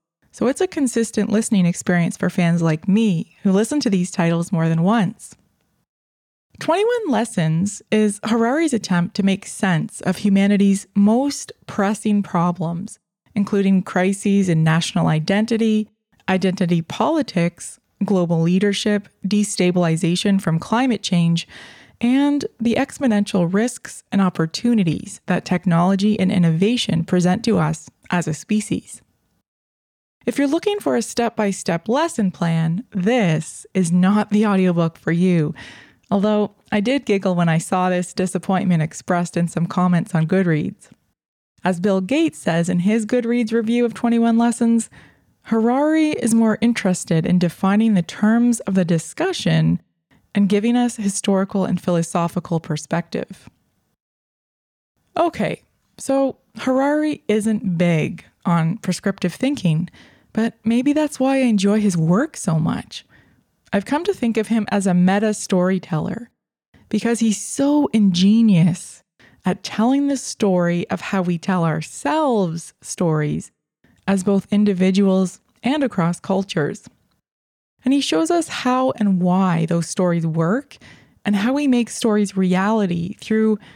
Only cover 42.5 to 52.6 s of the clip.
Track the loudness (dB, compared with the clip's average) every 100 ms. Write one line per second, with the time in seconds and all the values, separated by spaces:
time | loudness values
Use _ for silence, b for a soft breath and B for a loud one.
42.5 | 0 0 0 2 0 0 -2 0 -2 0
43.5 | -2 0 0 0 -2 -2 2 2 2 2
44.5 | 2 2 2 -2 b b b b _ -4
45.5 | 0 2 2 2 2 2 0 0 2 2
46.5 | 2 0 0 0 -2 0 0 2 2 0
47.5 | 0 0 2 2 2 0 -2 2 4 2
48.5 | 0 0 0 2 0 -2 -4 -4 -2 0
49.5 | 2 2 0 -4 _ _ b _ 0 2
50.5 | 2 2 2 0 0 -4 -2 0 0 0
51.5 | -2 0 -2 0 0 0 -2 -2 -4 -4
52.5 | -6